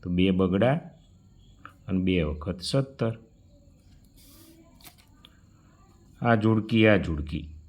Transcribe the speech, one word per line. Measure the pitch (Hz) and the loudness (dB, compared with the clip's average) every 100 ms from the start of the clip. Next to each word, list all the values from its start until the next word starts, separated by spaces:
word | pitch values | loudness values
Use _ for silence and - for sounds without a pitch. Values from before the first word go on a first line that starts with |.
તો | 90 | -2
બે | 87 92 | 0 2
બગડા | 92 95 95 117 151 - - - - - - - - - - - | 2 2 2 2 0 -6 -20 -20 -20 -20 -20 -20 -20 -20 -20 -6
અને | 92 | -4
બે | 92 92 | 0 0
વખત | 76 76 - 87 | -2 -4 -8 -10
સત્તર. | - 139 135 - 113 110 - _ _ - - _ _ - - - - - 320 - 330 - - _ _ _ - _ _ _ _ _ _ - - - | -4 -4 -4 -6 -6 -6 -16 _ _ -20 -20 _ _ -20 -20 -20 -20 -20 -20 -20 -20 -20 -20 _ _ _ -20 _ _ _ _ _ _ -20 -20 -4
આ | 120 113 | 2 2
જોડકી, | 110 110 104 113 110 | 4 2 0 4 6
આ | 101 | 4
જોડકી. | 82 76 76 80 - - | 2 -6 -6 -8 -10 -18